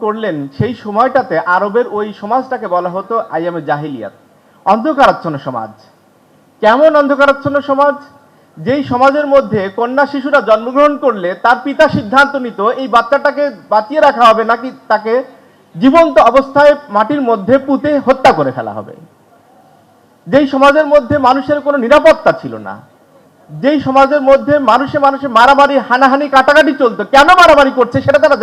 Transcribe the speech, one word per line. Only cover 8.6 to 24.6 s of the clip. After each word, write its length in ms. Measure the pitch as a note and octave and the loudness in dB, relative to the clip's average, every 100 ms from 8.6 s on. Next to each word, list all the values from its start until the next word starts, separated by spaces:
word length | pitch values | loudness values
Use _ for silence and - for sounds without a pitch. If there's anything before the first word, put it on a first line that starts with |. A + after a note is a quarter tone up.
| D#3+ C#4+ - | -4 -4 -2
সমাজের 340 | B3 C4+ C#4+ C#4+ | 0 0 0 2
মধ্যে 260 | C#4 G#3 G#3+ F#3+ G3 | 0 2 -2 -4 -6
কন্যা 260 | A#3+ C4 C4+ | -4 -2 -2
শিশুরা 280 | C#4 C4 C#4 G#3+ | -2 -2 0 2
জন্মগ্রহণ 460 | G#3+ A#3 C4 D4 C#4+ | 0 0 0 0 0
করলে 260 | C4 G#3+ F3+ F#3 | -2 -2 -6 -2
তার 140 | A#3 B3 | 0 0
পিতা 200 | C#4+ C#4 D#4 C#4+ | -2 0 0 0
সিদ্ধান্ত 380 | G#3+ C4 D4 D4+ | -2 0 0 -2
নিত 160 | A#3+ - G#3 A#3+ | -8 -4 -4 -4
এই 60 | C4 | -2
বাচ্চাটাকে 500 | A#3 A#3 C#4 C#4+ C4 C#4+ G3 - | -2 0 0 -2 -2 -6 -6 -4
বাঁচিয়ে 320 | G#3 G#3+ D4+ D4 | -2 -2 0 2
রাখা 180 | A#3+ A#3 | 4 2
হবে 140 | A3 | 2
নাকি 240 | A3 A#3 B3+ - - | 0 -4 -6 -10 -4
তাকে 220 | G#3+ A3 B3 C4+ - _ _ _ | -4 -2 -4 -6 -16 _ _ _
জীবন্ত 420 | E3 B3 E4 E4 C#4 A#3 | -2 2 4 4 4 4
অবস্থায় 420 | C4 C4+ C#4+ D4 D4 - G3+ | 2 0 2 4 2 -2 -4
মাটির 260 | G#3+ D4 B3 | -2 -2 -2
মধ্যে 260 | A3 F#3+ C4+ C4+ | -2 0 -2 0
পুঁতে 240 | C4+ D4 C#4+ A#3+ | -4 -2 -2 0
হত্যা 240 | C4 C4+ F3+ | 2 2 2
করে 120 | C3+ B2 | -2 -6
ফেলা 160 | A2+ G#2+ | -8 -10
হবে। 160 | G2+ - - _ _ _ _ _ _ _ _ _ _ _ E3+ | -14 -18 -20 _ _ _ _ _ _ _ _ _ _ _ -2
যেই 200 | B3+ C#4 | 0 0
সমাজের 320 | C#4 C#4 D4 D4+ | 2 2 2 2
মধ্যে 240 | D4 A#3+ D4 B3 | 0 2 0 2
মানুষের 300 | C4+ C#4 D4 C#4 | 0 -2 -4 -2
কোনো 100 | C#4+ | -2
নিরাপত্তা 480 | A#3 D4 D#4+ - F#3+ - | 2 2 4 2 0 -4
ছিল 140 | C#3 A2 G2 | -6 -14 -14
না, 60 | G2+ - _ _ _ _ _ - | -16 -20 _ _ _ _ _ -20
যেই 280 | D3+ B3 D4+ C4+ | -6 -2 -2 0
সমাজের 360 | C4+ C4+ D4 C4+ | 2 2 2 2
মধ্যে 260 | C4+ A3+ D4 | 2 2 0